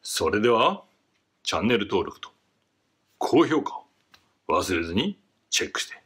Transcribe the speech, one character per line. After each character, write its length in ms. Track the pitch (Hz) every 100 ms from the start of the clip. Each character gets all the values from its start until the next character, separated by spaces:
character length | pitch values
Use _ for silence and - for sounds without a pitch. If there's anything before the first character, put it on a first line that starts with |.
そ 260 | - - 80
れ 100 | 104
で 80 | 117
は、 340 | 113 147 196 - _ _ _ _ _
チ 100 | -
ャ 60 | 82
ン 80 | 104
ネ 100 | 117
ル 80 | 101
登 180 | 95
録 160 | - -
と 100 | - _ _ _ _ _ _ _ _ _
高 300 | - 143 156
評 160 | 156
価 140 | - -
を 80 | _ _ _ _ _ _ -
忘 280 | 82 85 87
れ 60 |
ず 100 | 82
に 240 | 92 180 196 _ _ _
チ 140 | -
ェ 60 | -
ッ 20 |
ク 100 | -
し 60 | -
て 160 | -